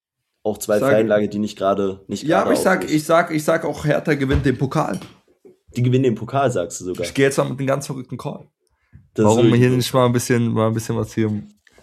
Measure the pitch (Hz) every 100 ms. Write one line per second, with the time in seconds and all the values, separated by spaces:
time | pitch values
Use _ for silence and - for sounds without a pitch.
0 | _ _ _ _ 107 104 - 107 117 110
1 | 113 104 101 104 104 - 98 98 98 95
2 | - 101 147 180 208 - 190 185 180 151
3 | - 165 170 156 151 165 160 147 147 143
4 | - 147 135 135 131 127 143 160 - -
5 | - - _ _ - _ _ 123 123 127
6 | 131 107 104 139 135 107 85 - 92 90
7 | 87 - 135 135 139 131 135 143 147 135
8 | 123 123 147 - - _ _ _ _ -
9 | _ - 107 113 113 120 123 127 117 131
10 | 123 123 - 120 117 113 110 113 113 113
11 | 104 - 107 104 - _ _ _